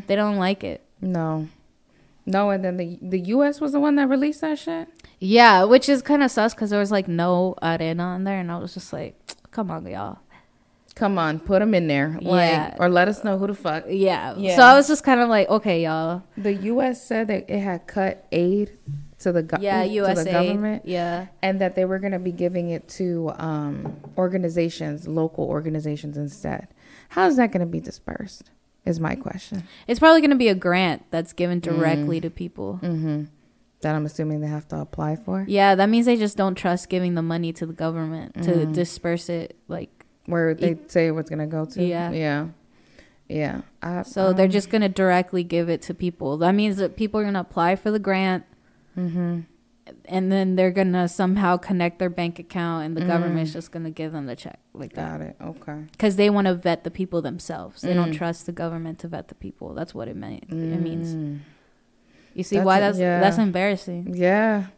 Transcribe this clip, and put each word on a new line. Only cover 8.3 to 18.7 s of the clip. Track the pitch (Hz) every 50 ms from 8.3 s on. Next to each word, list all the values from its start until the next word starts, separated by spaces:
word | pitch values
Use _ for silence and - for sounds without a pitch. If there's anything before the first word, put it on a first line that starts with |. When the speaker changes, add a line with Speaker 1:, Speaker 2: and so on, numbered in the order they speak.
| 196 190
Speaker 1:
and | 180 170 170
I | 175
was | 190 180 -
just | 185 - - -
like, | - - - - _ _ - - - _ _
"Come | - - 214 175
on, | 160 160 -
y'all." | 90 98 95 101 98 - - _ _ - - _ _ _ _ _ _ _ _ _ - -
Speaker 2:
Come | - 226 202 196 180
on, | 165 156 151 160
put | - - 196 190 208
'em | 226 208
in | 180 170
there. | 156 143 139 139 156 160 -
Like, | 175 175 180 180 170 165
Speaker 1:
Yeah. | 160 156 151 - - -
Speaker 2:
or | 175 180
let | 175 175 180 202
us | 208 208 -
know | 208 196 190
who | 196
the | 196 202
fuck. | - - 170 151 160 - -
Speaker 1:
Yeah. | 190 196 196 190 175 131 85 127 107
Speaker 2:
Yeah. | 185 202 190 180
Speaker 1:
So | 170 247
I | 247 269
was | 277 277
just | 285 302 285 -
kinda | 277 254 240 240
like, | 233 220 208 190 -
"Okay, | 208 214 214 214 175 165 165
y'all." | 160 160 160 160 165 175 180 190 - _
Speaker 2:
The | - 196 208 202
U | 190 190 214 233 254 269
S | 262 247 247 -
said | - 233 220 226 214
that | 208 190 190 -
it | 208 202
had | 196 196 180 170 -
cut | - - 208 190 190 - - - _ -
aid | 165 175 180 196 208 208 202